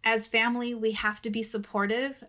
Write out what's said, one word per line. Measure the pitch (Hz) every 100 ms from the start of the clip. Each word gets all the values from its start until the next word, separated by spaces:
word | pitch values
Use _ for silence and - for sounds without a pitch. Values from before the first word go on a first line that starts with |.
as | 226 226 220
family, | 226 233 240 240 233
we | 220
have | 208 214 208
to | 233
be | 208
supportive. | 214 214 202 208 196 226 269 269